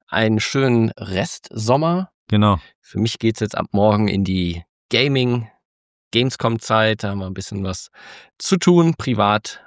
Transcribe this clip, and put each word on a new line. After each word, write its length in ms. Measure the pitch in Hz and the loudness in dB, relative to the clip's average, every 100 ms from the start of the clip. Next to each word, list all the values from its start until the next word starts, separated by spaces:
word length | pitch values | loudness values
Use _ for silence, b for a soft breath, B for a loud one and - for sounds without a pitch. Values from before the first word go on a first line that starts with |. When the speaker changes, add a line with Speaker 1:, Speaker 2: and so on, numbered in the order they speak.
| - | -6
Speaker 1:
einen 300 | - 110 107 | 0 2 0
schönen 500 | - 135 131 117 113 - | 0 0 2 2 2 -2
Restsommer. 1120 | 98 92 170 - - 113 110 135 165 175 190 _ - | -6 -4 -4 -8 -12 -6 0 2 2 -2 -6 _ -2
Speaker 2:
Genau. 300 | 107 104 90 b b | 2 2 0 b b
Speaker 1:
Für 180 | _ 98 | _ -4
mich 200 | 113 - | -4 0
geht's 220 | 113 110 | -2 -2
jetzt 160 | 104 - | -4 -4
ab 120 | - | -2
morgen 360 | 101 107 104 104 | 2 4 4 0
in 160 | 98 | 0
die 400 | 95 92 87 85 - _ - | -2 0 -2 -4 -10 _ -4
Gaming-, 580 | 113 139 135 123 120 110 _ _ _ _ _ - | 0 2 2 0 -2 -4 _ _ _ _ _ -4
Gamescom-Zeit. 920 | 113 127 - 120 113 - 110 110 107 | 0 0 0 -4 -2 0 2 2 0
Da 60 | 101 | -4
haben 100 | 101 | -6
wir 60 | 95 | -8
ein 60 | |
bisschen 300 | 95 - 101 | -10 -8 -6
was 240 | 95 92 - B B B B - | -6 -6 -12 B B B B -8
zu 180 | - 185 | -2 2
tun, 360 | - 175 165 165 | 4 4 4 0
privat 680 | - 107 101 107 - - | -2 2 2 2 -2 -18